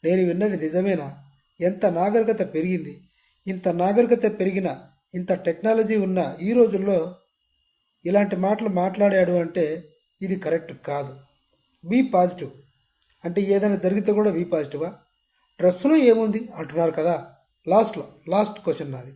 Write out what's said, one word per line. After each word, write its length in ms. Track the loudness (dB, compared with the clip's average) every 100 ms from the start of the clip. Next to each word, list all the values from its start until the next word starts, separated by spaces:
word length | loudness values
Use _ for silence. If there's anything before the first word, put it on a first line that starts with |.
నేను 240 | 2 2 2
విన్నది 300 | 0 -2 -2
నిజమేనా? 600 | -2 0 0 -2 -4 -12 -18 -20 -20 -4
ఎంత 240 | -2 0 0
నాగరికత 680 | 2 2 2 2 0 -2
పెరిగింది, 480 | -2 -2 -2 -4 -14 -20 -20 -20 -14 -10
ఇంత 200 | -4 -2
నాగరికత 720 | 0 2 4 4 2 0 0
పెరిగిన, 400 | -2 0 -4 -6 -12 -20 -12 -10
ఇంత 180 | -4
టెక్నాలజీ 640 | -2 -2 -2 0 2 2 2
ఉన్న 400 | 0 0 -2 -4
ఈ 120 | 0
రోజుల్లో 640 | 4 4 4 0 0 0 -8 -18 -20 -20 -20 -20 -20 -20 -10 0
ఇలాంటి 300 | 2 2 0
మాటలు 340 | 0 0 0
మాట్లాడాడు 600 | 0 0 2 2 4 2
అంటే 520 | 2 0 -2 -2 -2 -10 -20 -20 -10
ఇది 140 | -4 -4
కరెక్ట్ 500 | -2 -4 -4 -14 -8
కాదు. 340 | -6 -8 -12 -18 -20 -20 -18 -20 -18 -2
Be 140 | 0
positive." 480 | 2 2 2 0 -8 -12 -20 -20 -20 -20 -20 -12 -6
అంటే 160 | -2
ఏదైనా 340 | 2 2 2 2
జరిగితే 380 | 0 0 2
కూడా 180 | 2 2
be 180 | 0 -2
పాజిటివా? 380 | -2 -2 -6 -6 -8 -20 -20 -20 -20 -20 0
డ్రెస్సులో 380 | 2 2 4 6
ఏముంది 540 | 6 6 2 -2 -6 -10
అంటున్నారు 360 | -8 -2 0
కదా. 340 | 0 0 -2 -4 -18 -20 -16 2
లాస్ట్లో, 400 | 4 4 -2 -10 -14 -4
లాస్ట్ 300 | -2 0 -4
క్వశ్చన్ 320 | -6 -4 -6
నాది. 200 | -10 -12